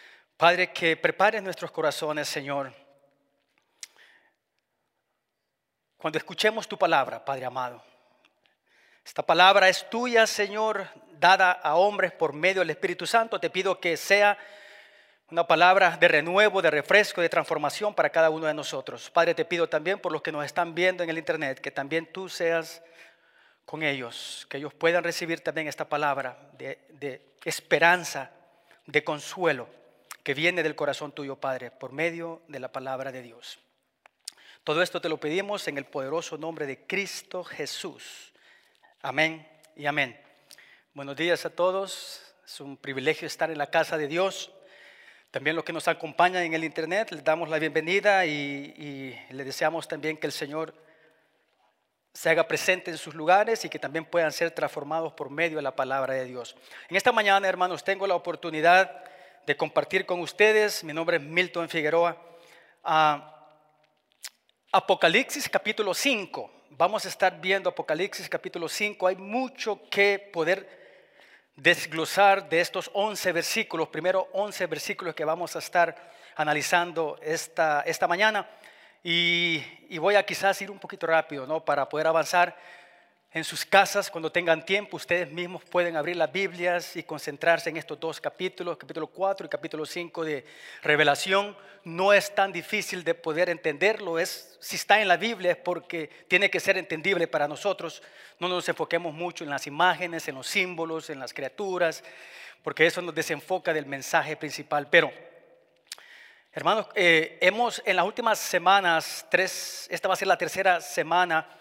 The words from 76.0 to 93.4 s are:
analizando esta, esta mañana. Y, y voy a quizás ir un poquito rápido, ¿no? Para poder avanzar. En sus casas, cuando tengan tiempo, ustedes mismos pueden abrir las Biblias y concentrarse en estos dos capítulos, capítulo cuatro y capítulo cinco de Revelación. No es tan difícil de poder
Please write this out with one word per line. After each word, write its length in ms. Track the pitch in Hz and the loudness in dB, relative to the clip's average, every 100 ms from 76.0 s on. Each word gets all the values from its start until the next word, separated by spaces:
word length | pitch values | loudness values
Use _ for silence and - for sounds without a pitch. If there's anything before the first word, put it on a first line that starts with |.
| - - - | -18 -20 -18
analizando 840 | - 151 151 139 175 175 165 156 147 | -4 0 0 2 2 0 -2 -6 -6
esta, 640 | 151 156 - - 160 147 | -6 -6 -6 0 2 2
esta 260 | 151 156 180 | 0 0 0
mañana. 400 | 175 214 214 - - - - - _ 175 | 2 2 2 -4 -14 -20 -20 -20 _ -2
Y, 540 | 170 170 175 175 160 127 - - | 2 2 2 2 0 -4 -16 -14
y 100 | 170 | -2
voy 180 | 170 202 | 4 4
a 100 | 196 | 2
quizás 340 | 170 196 190 | 0 0 0
ir 60 | 196 | -6
un 120 | - | -12
poquito 260 | - 190 160 | -16 -8 2
rápido, 400 | 160 156 143 131 | 2 2 -8 -6
¿no? 180 | 160 | -4
Para 240 | 160 143 135 | 0 0 0
poder 200 | 147 156 | 0 2
avanzar. 500 | 165 151 180 175 - - - - _ _ _ _ | 2 2 2 2 0 -20 -20 -20 _ _ _ _
En 140 | 160 | -8
sus 200 | 160 170 | -6 -8
casas, 460 | - 196 190 202 190 | 2 4 4 0 -4
cuando 220 | 170 160 | -6 -4
tengan 340 | 175 175 160 160 | -2 2 0 2
tiempo, 300 | 190 202 165 | -2 -2 -12
ustedes 340 | - 175 165 | -4 -2 -2
mismos 320 | 160 175 175 | -6 -10 -10
pueden 340 | - 175 175 160 | -4 -2 0 -2
abrir 200 | 151 175 | -4 -2
las 160 | 156 | -2
Biblias 640 | 165 190 175 175 175 170 170 | 0 -4 -2 -2 -2 -4 -12
y 80 | |
concentrarse 640 | 156 156 - 143 160 165 165 | -10 -10 -10 -2 2 2 0
en 60 | 160 | -8
estos 240 | - - | -10 -8
dos 200 | 160 151 | -8 -6
capítulos, 560 | 151 - 185 - 175 160 | -8 -6 -8 -6 -8 -8
capítulo 300 | 139 160 175 | -10 -10 -10
cuatro 400 | - 196 196 165 | -2 -2 -2 -6
y 20 | |
capítulo 380 | - 160 156 151 | -8 -8 -8 -8
cinco 380 | 175 175 170 | -8 -10 -8
de 200 | 160 143 - - - - | -6 -6 -10 -20 -20 -8
Revelación. 720 | 151 147 151 143 190 190 202 202 - - | 0 4 6 4 2 0 0 -8 -20 -20
No 280 | 175 165 196 | -12 0 6
es 220 | 202 - | 6 4
tan 160 | - 196 | 0 -2
difícil 540 | 175 160 214 - 185 | -2 -4 -4 -4 -6
de 100 | 165 | -2
poder 340 | 165 160 156 | -2 -2 0